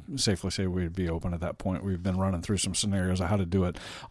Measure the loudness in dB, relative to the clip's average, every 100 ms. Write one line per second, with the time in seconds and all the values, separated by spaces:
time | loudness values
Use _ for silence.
0 | -8 0 0 2 0 0 0 0 0 0
1 | 0 0 -2 -2 -4 -4 -2 -2 -2 -2
2 | 0 2 2 0 0 0 0 0 2 2
3 | 2 2 2 2 2 2 2 -2 -10 -14
4 | 8